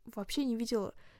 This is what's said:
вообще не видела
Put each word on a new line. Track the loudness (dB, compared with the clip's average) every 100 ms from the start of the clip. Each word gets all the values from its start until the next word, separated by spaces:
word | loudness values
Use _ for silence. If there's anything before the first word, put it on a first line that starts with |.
вообще | -12 -8 -2 2
не | 2 2
видела | 2 2 0 -6 -16